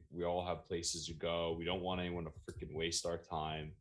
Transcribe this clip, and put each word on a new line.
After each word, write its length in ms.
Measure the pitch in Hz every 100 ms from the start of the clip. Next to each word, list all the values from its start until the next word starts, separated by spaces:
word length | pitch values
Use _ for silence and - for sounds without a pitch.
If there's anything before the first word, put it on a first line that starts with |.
| -
We 120 | 82
all 200 | 87 87
have 240 | 87 82 -
places 380 | 87 82 85 -
to 80 |
go. 420 | 82 85 85 85 82
We 60 |
don't 180 | 85 92
want 200 | 90 92
anyone 240 | 90 87 80
to 60 |
freaking 420 | - - - 90
waste 320 | 80 82 82 87
our 140 | 85
time. 520 | - 82 78 78 78 -